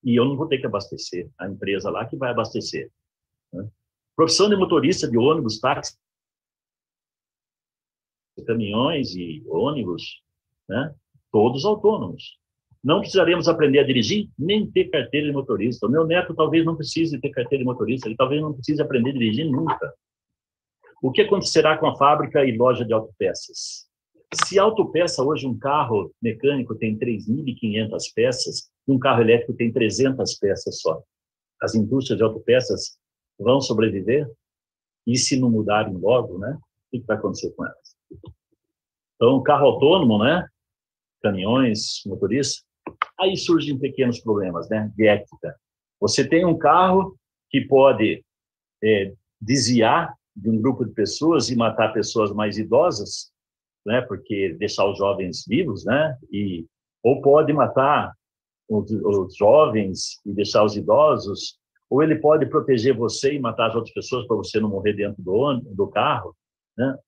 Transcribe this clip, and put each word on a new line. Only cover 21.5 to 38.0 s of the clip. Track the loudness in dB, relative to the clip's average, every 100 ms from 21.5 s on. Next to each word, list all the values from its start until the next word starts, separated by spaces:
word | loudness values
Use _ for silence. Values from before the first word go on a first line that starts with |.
| 2 4 2
com | 0
a | 4
fábrica | 4 4 0 2
e | 2 2
loja | 2 2
de | 0
autopeças? | -2 -2 _ -4 -4 -12 -14 -14 -14 _ _ _ _ _
Se | -6 0 4
autopeça | 2 2 0 0 0 0
hoje, | -2 -2 -4
um | -6
carro | -2 0 0 -2 -4 _
mecânico | -6 -2 -2 0 -4
tem | -4 -4 -2
três | -4 -4 -4
mil | -4 -4
e |
quinhentas | -6 -4 -4 -4 -6 -6
peças, | -2 0 0 -6 -8 -14 _ -2
um | 0
carro | 2 2
elétrico | 4 4 2
tem | -2 -2
trezentas | 0 0 2 0 0 -4
peças | -2 -2 -2 -6 -6
só. | -4 -4 _ _ _ _ _ _
As | -2 0
indústrias | 0 -2 -2 0
de |
autopeças | 0 0 2 2 2 -6 -8 _ _ _ _ _
vão | 2 2
sobreviver? | 2 0 0 0 0 -2 -2 -12 _ _ _ _ _ _ -4
E | -2
se | 0 0
não | 2
mudarem | 0 0 0 0 -2
logo, | 2 2 0 -8
né? | -8 -10 _ _ _
O | -10
que | -6
vai | -4
acontecer | -4 -6 -8
com | -8
elas? | -12 -12 _ _